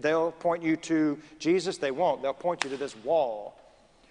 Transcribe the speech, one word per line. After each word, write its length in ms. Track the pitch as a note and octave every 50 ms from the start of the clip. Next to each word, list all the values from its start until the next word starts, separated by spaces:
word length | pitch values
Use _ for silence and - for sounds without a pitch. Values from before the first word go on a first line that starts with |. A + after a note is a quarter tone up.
they'll 320 | C#3+ D3+ D#3+ E3 D#3+ E3+ E3
point 300 | - - F3 E3+ F3 E3+
you 140 | D#3+ D#3+ D#3
to 400 | - - E3 D#3 D#3 D3+ D3 D3+ - - - -
Jesus, 380 | - D#3+ F3+ F#3+ E3 F#3+ F#3
they 140 | - D3+ C#3
won't. 320 | C3 C#3+ F3+ E3 C3+ A#2+ C3
They'll 100 | C#3 C3+
point 320 | - - F3 F3 - -
you 60 | C3+
to 60 | C3+
this 200 | C3 C#3+ C3 - A2 G#2+
wall. 540 | C3 E3 D#3+ C#3+ A#2+ A2 G#2 G#2 - - - - - - _ _ _ _ _ - _